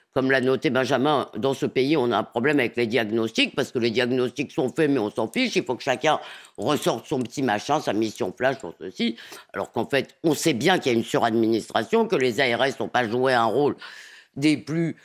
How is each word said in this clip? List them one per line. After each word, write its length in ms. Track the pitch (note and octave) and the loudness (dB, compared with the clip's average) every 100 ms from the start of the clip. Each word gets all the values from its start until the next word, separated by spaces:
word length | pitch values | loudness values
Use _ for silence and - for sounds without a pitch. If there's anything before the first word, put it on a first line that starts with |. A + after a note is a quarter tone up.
| _ | _
comme 160 | C3+ C3 | -2 2
l'a 100 | C3+ | 2
noté 300 | B2+ B2+ D#3+ | 2 0 2
Benjamin, 580 | B2 B2+ C3 C#3+ C#3 - - | 0 2 2 2 2 0 -2
dans 180 | C3+ | -2
ce 120 | C3 C3 | 0 -2
pays, 300 | C3+ C3+ D#3 | 0 2 2
on 160 | A#2+ | 2
a 40 | G#2 | 0
un 60 | |
problème 380 | - A#2+ C3+ D3 | 0 0 2 2
avec 160 | A#2 - | 0 0
les 100 | A#2 | 0
diagnostics, 720 | A#2+ G#2+ A2+ A2+ - C#4 - | 0 0 0 -2 0 -2 0
parce 160 | B2 | -4
que 80 | B2+ | 0
les 100 | A#2 | 0
diagnostics 640 | A2 B2 C3 B2 - A2+ | 2 0 0 -2 -4 -6
sont 160 | - B2+ | -2 -2
faits, 200 | - D3+ | 0 2
mais 120 | C3+ | 2
on 100 | G#2 | 0
s'en 160 | B2 A2+ | -2 -4
fiche. 300 | A#3 B3 F#3 | -2 -2 -2
Il 80 | |
faut 100 | - | -2
que 80 | A2+ | -6
chacun 380 | C#3 B2 D#3 D3+ - - - - | -2 0 0 0 -4 -18 -20 -6
ressorte 480 | A2 D3 F3 B2 - | -2 0 0 -2 -4
son 120 | C#3+ | -4
petit 220 | A#2 - | -4 -2
machin, 380 | B2+ G#2 - D3+ | 0 0 0 -2
sa 120 | C#3+ | 0
mission 400 | G#2 A2 - G2 - | 0 -2 -2 -6 -2
flash, 220 | C3 C3 | -2 -2
son 120 | E2+ - | -10 -12
ceci. 360 | F#2 - A#3 - - - - | -14 -4 -4 -4 -14 -20 -12
Alors 200 | - F#3+ | -8 -6
qu'en 140 | A#2+ - | -4 0
fait, 280 | C#3 - - | 0 -2 -4
on 120 | E3 | -2
sait 180 | C#3+ E3 | 0 0
bien 260 | A#2 D3+ F3+ | 2 2 2
qu'il 140 | C#3 | 2
y 20 | |
a 40 | A2+ | 0
une 60 | |
suradministration, 1000 | - C#3+ A#2 A#2 A2 A2 - A2 A2+ A3+ A3 | 2 2 2 2 2 0 0 -4 0 0 2
que 80 | |
les 260 | F3 B2+ A2 | 2 0 2
A 160 | C3 A2+ | 0 2
R 60 | |
S 160 | C3+ - | 0 -2
n'ont 80 | G#2 | -2
pas 220 | B2 A2+ | 0 0
joué 260 | B2 C3 | 0 2
un 120 | B2 A#2 | 4 2
rôle 280 | A#2 C#3+ - - - - - - C#3 | 2 0 0 -10 -18 -20 -20 -16 0
des 200 | D3+ D3 | 0 0
plus 380 | - E3 E3 - | -2 -2 -2 -4